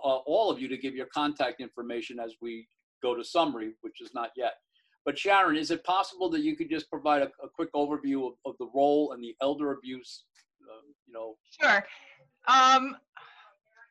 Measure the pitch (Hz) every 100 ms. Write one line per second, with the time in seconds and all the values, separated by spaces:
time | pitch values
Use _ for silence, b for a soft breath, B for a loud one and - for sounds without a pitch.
0 | 143 131 - 175 214 127 127 127 135 127
1 | 131 - 147 147 131 120 123 - 120 120
2 | 110 120 117 113 117 113 113 _ _ _
3 | 127 120 117 175 160 117 110 110 113 -
4 | 113 123 117 127 120 - _ _ _ _
5 | - 139 196 196 185 151 151 165 - 180
6 | 185 180 185 160 151 151 160 160 156 156
7 | 143 147 135 - - - 165 147 143 147
8 | 139 135 127 - 139 120 120 120 143 147
9 | 147 123 120 113 135 147 147 135 127 127
10 | 120 - _ _ _ _ 107 110 - _
11 | _ - 113 - _ - 294 208 202 B
12 | B B B _ - 262 262 262 262 -
13 | _ - B B B B _ _ -